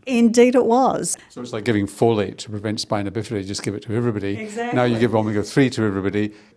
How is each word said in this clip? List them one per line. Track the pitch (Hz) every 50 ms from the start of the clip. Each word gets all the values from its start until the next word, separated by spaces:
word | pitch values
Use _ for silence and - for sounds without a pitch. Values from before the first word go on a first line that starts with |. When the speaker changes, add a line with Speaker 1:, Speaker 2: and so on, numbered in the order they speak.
| _
Speaker 1:
Indeed | 262 262 233 233 226 226 240 240 254 247
it | 254 -
was. | 226 233 254 262 214 - - - 175 - - - _
Speaker 2:
So | - 127
it's | 123 - -
like | 110 104
giving | 120 110 104 98
folate | 98 - - 120 117 113 104 98 - -
to | - - 113
prevent | 107 104 107 110 107 107
spina | - - 110 104 98 101
bifida, | 87 113 101 - 120 101 95
just | 95 101 - -
give | 110 101
it | 104 -
to | - 101
everybody. | 120 120 120 104 104 95 98 101
Speaker 1:
Exactly. | 220 220 208 - - 233 240 -
Speaker 2:
Now | 127 123
you | 123 117 110
give | 120 110 107
omega-three | 110 107 107 104 104 98 - - 143 135 123
to | 117 -
everybody, | 110 107 95 98 92 98 90 104 104 104 107 - - _ _